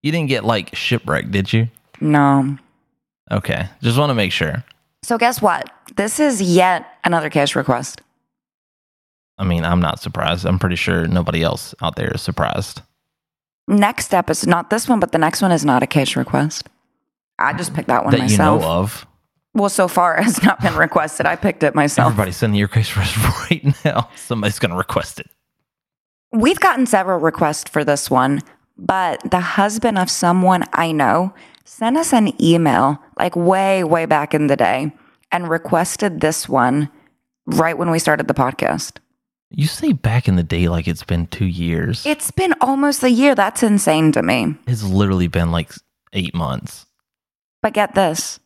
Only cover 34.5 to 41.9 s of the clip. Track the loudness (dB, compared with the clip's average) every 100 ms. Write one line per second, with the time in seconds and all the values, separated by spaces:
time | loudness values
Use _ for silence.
34.5 | 2 2 0 -4 -10 _ _ _ -6 -2
35.5 | -4 0 -2 0 -2 -4 -2 -2 -2 -2
36.5 | 0 2 0 -2 _ _ _ _ _ -4
37.5 | 0 0 0 -2 0 0 -2 -2 0 -2
38.5 | -2 -4 -4 -8 -16 _ _ _ _ _
39.5 | -2 -2 0 -2 0 0 0 2 0 0
40.5 | 0 0 0 -2 -6 -4 -4 -4 -4 -4
41.5 | -2 -2 -2 -2